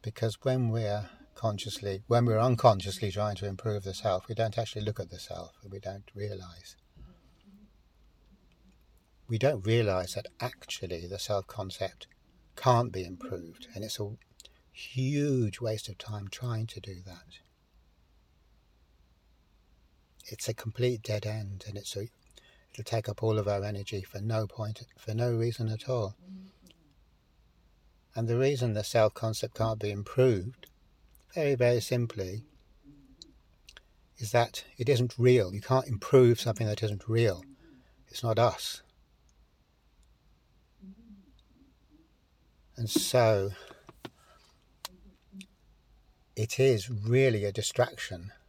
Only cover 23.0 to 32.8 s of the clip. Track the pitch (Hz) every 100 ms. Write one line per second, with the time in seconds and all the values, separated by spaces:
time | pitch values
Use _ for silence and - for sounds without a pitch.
23 | 107 104 113 107 101 101 101 101 101 101
24 | 95 101 104 113 107 - 107 107 - _
25 | - 110 120 117 117 113 113 110 - 127
26 | 101 104 180 190 - _ - - _ _
27 | _ _ _ _ _ _ _ _ _ _
28 | _ - 117 117 135 143 123 107 107 117
29 | 107 - 113 107 117 - 113 110 104 101
30 | 101 - 127 107 95 127 - _ _ _
31 | _ - _ - 147 131 120 120 - 123
32 | 117 107 92 101 - _ _ _